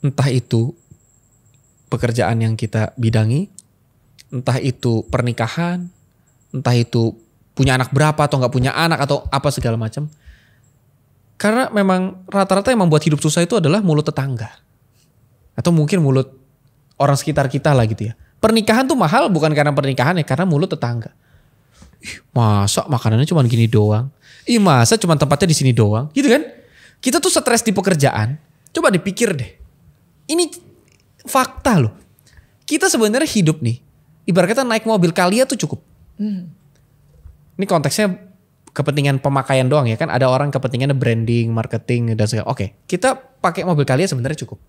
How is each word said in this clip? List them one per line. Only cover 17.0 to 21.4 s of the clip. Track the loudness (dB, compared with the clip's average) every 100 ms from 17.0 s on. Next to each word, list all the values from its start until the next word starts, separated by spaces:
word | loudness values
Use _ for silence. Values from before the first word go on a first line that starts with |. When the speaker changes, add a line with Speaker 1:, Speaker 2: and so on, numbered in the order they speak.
| 0
Speaker 1:
sekitar | 0 0 -2 0
kita | 0 2
lah | 2 2
gitu | -2 -8
ya. | -10 -20 _
Pernikahan | 0 2 2 2 2
tuh | 2
mahal | 2 2 2
bukan | 2 2
karena | 2 0
pernikahan | 0 -2 0 0 0
ya, | -2
karena | -2 0
mulut | 0 0
tetangga. | -2 -4 -4 -8 _ _ _